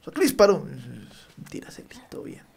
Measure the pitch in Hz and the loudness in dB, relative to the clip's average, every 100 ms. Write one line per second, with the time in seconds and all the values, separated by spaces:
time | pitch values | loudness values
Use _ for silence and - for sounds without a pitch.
0 | - - 330 - 202 180 - 131 123 117 | -8 0 0 6 6 6 -2 -12 -14 -16
1 | 101 - - - - - - - - - | -18 -20 -20 -20 -14 -14 -14 -20 -20 -20
2 | - - - - - | -16 -14 -14 -16 -20